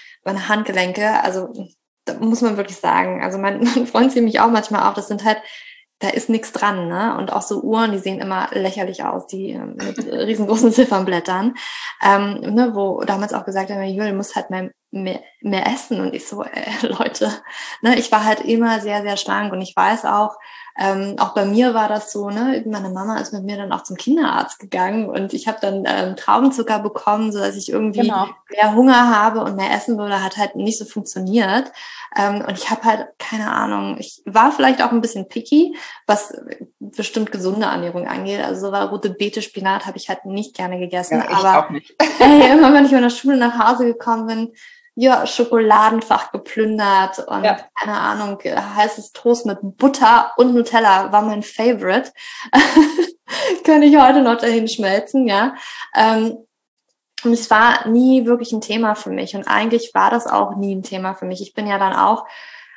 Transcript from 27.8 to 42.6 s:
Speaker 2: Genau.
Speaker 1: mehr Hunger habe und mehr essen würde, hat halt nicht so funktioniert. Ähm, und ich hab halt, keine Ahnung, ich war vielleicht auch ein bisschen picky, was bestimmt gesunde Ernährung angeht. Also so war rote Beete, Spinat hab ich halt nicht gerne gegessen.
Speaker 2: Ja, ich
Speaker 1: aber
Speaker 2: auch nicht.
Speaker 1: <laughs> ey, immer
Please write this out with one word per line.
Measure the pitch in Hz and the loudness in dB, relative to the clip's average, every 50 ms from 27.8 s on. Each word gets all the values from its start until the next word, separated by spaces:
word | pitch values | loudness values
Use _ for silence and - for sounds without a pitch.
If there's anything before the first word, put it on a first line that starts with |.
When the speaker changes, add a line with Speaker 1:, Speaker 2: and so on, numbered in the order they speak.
| 220 214 196 208 240 | -2 -2 -2 0 0
Speaker 2:
Genau. | 233 214 190 196 202 - - _ - | 0 0 -2 -4 -4 -8 -14 _ -8
Speaker 1:
mehr | - 208 214 214 214 | -2 0 2 2 4
Hunger | 226 254 262 262 240 247 240 233 208 | 4 6 6 6 6 6 6 4 4
habe | 208 226 220 226 | 2 2 0 -2
und | 214 208 196 | -4 -4 -4
mehr | 196 190 - - | -4 -4 -2 -2
essen | 202 - - 233 | -2 -2 -4 -4
würde, | 208 208 208 202 196 190 | -4 -4 -4 -4 -4 -4
hat | 190 - | -4 -4
halt | 208 208 196 - | -4 -4 -4 -4
nicht | - 196 214 220 - | -6 -6 -4 -4 -6
so | 208 | -8
funktioniert. | - - 208 190 - - 190 190 185 202 240 214 190 196 240 269 - - - - - - - - - - | -12 -12 -12 -10 -10 -10 -8 -4 0 0 2 2 2 0 -2 -2 -4 -8 -20 -20 -18 -18 -18 -14 -8 -4
Ähm, | - 202 202 202 208 - | -2 -2 0 -2 -4 -6
und | - 190 185 | -6 -8 -8
ich | - - | -6 -4
hab | 226 - - | -4 -2 0
halt, | 226 214 220 - - - - | 0 0 0 -2 -10 -14 -16
keine | - - - 220 214 214 | -12 -8 -8 -6 -4 -2
Ahnung, | - - 107 107 104 101 196 196 - - | -2 -2 -2 -2 -2 -4 -4 -6 -8 -8
ich | - - - - - | -10 -14 -18 -18 -10
war | 208 196 220 233 277 294 | 0 4 4 4 4 4
vielleicht | - 277 262 262 262 - | 2 2 2 2 2 0
auch | 240 240 | 0 0
ein | 233 | 0
bisschen | 220 226 - 202 190 - | -2 -2 -6 -8 -12 -10
picky, | - 233 226 - 285 302 339 - - - - - - - _ | -10 -12 -4 2 4 4 4 2 0 -8 -14 -18 -18 -8 _
was | - 208 208 - - - - - - - - - - _ - | -2 -2 -2 -2 -8 -12 -14 -16 -16 -16 -18 -18 -20 _ -18
bestimmt | 208 202 - - 208 - - 226 214 208 - | -18 -14 -10 -10 -8 -6 -4 -4 -4 -4 -6
gesunde | 196 180 185 196 214 220 | -6 -4 -4 -2 -2 -2
Ernährung | - - 180 175 175 175 180 175 | -2 -2 -4 -4 -6 -6 -8 -8
angeht. | - - - 185 196 196 202 - | -8 -8 -8 -6 -6 -6 -6 -6
Also | - 190 185 190 | -6 -6 -6 -6
so | 196 196 | -4 -4
war | 202 202 196 | -4 -4 -4
rote | 202 202 - 202 | -4 -4 -6 -6
Beete, | 185 - 202 208 208 220 | -4 -4 -6 -4 -4 -6
Spinat | 208 - - 202 185 190 190 202 - | -10 -10 -10 -6 -4 -2 -2 -4 -4
hab | 202 190 | -8 -12
ich | 196 - - | -12 -10 -10
halt | 190 - - | -10 -10 -10
nicht | 190 190 202 214 - - | -10 -8 -8 -8 -10 -10
gerne | - 185 180 185 180 | -10 -8 -8 -6 -6
gegessen. | 180 175 180 180 180 - - 233 | -8 -6 -6 -6 -4 -2 -2 -2
Speaker 2:
Ja, | - - | -2 0
ich | - | 0
Speaker 1:
aber | 196 190 190 185 151 147 | 2 4 6 6 4 4
Speaker 2:
auch | - | 0
nicht. | 143 143 - - _ - 302 | -4 -10 -12 -6 _ 0 0
Speaker 1:
<laughs> | 311 - - | 2 4 6
ey, | 247 294 294 294 269 254 269 | 8 10 10 10 10 10 10
immer | 311 | 10